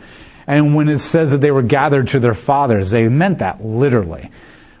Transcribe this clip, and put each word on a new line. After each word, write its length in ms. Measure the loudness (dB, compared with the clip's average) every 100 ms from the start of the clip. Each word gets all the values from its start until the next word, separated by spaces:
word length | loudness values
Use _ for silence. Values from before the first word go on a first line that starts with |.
| -18 -20 -20 -14 -4
And 300 | 0 2 2
when 120 | 0
it 100 | -2
says 320 | -2 0 0
that 100 | 2
they 80 | 2
were 140 | 2
gathered 460 | 2 2 2 0 0
to 100 | 0
their 160 | 0 -2
fathers, 560 | 0 0 2 0 0
they 160 | 0 2
meant 320 | 2 0 0
that 260 | -4 -6 -6
literally. 640 | -2 0 0 -2 -8 -16 -20 -20 -20 -20 -10